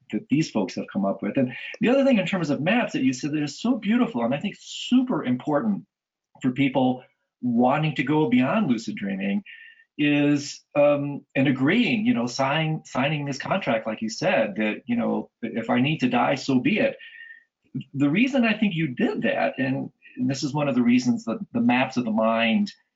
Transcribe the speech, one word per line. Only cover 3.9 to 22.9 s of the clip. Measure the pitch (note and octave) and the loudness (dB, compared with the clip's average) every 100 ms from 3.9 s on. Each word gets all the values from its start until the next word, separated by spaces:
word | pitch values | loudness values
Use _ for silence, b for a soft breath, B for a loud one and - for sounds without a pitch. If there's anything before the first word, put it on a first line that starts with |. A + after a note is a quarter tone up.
| A#3+ B3 - | 0 0 -2
and | A#3 | -2
I | C#4+ | -2
think | G3+ - | -4 -8
super | - - - B3+ B3+ F3 | -14 -12 0 2 2 0
important | B2 B2 - C#3+ A#2 F#2+ - _ _ _ _ _ | -2 -2 0 0 0 -2 -6 _ _ _ _ _
for | C3+ | -2
people | B2+ C#3 C3+ B2+ B2+ B B B _ | 0 0 2 0 0 B B B _
wanting | B2 A#2 B2 D3 D#3 C#3 | -2 2 4 2 0 -2
to | |
go | C3+ D#3 D#3 | 0 2 4
beyond | - B2+ G#3+ F3+ | 4 4 2 0
lucid | A#2 - G#3 | 0 -4 -6
dreaming | G3+ F#3+ G3 G3+ - B B B B - | -6 -4 -2 -4 -6 B B B B -2
is, | D3 D3 D3 D3 - - _ | 0 2 2 2 -2 -12 _
um, | - D3 C#3+ C#3+ C#3+ - | 2 4 4 0 -8 -6
and | C3+ C3 | 0 2
agreeing, | B2 C3+ A3 G#3 A#2 A2+ | 2 2 4 2 2 2
you | |
know, | A#2+ B2 | 0 0
sign-, | - C3+ D3+ D#3+ D#3 | -2 0 0 0 -4
signing | - C3+ C#3 D3+ | -6 -2 -2 -2
this | C#3+ C3 | -4 -6
contract, | - F#3+ - A2+ - | -4 -2 0 -2 -2
like | G#2+ | -6
you | A2 | -6
said, | - - - G#2+ G2 | -2 0 0 0 -2
that, | G#2+ G#2+ - | -2 -4 -4
you | A#2+ | -2
know, | A2 G#2+ - _ | 0 -2 -6 _
if | A2+ G#2 A2+ | -8 -6 -2
I | B2 | 0
need | C3+ D#3 | 2 0
to | B2+ | 0
die, | A#2+ C3 | 2 0
so | C#3 - B2+ | 0 0 0
be | - G#3+ | 2 2
it. | A#2 - B B B B B _ _ - - | 0 -2 B B B B B _ _ -12 -10
The | C#3 C#3+ | -2 0
reason | E3+ C4 C4 | 2 2 2
I | A#3 | 2
think | G#3 G#3 | 2 0
you | D#3+ D#3+ | 0 -4
did | B2 A#3+ - | -2 -2 -2
that, | - - - - | -2 0 -2 -2
and, | C3+ C3 C3 - B B | -2 -2 -6 -12 B B
and | B2+ | -4
this | C3+ | -2
is | D3 | -4
one | D3 C#3+ | -2 0
of | |
the | B2 | 2
reasons | A#2 B2 B2 A#2 | 4 4 4 0
that | - G#2+ - | -2 -6 -4
the | B2 | 0
maps | A#2+ B2+ C3+ - | 2 2 2 -2
of | |
the | A#2+ | -2
mind | G#2+ A2 A2+ A2+ A2 G2+ - _ | 2 2 2 2 2 2 -4 _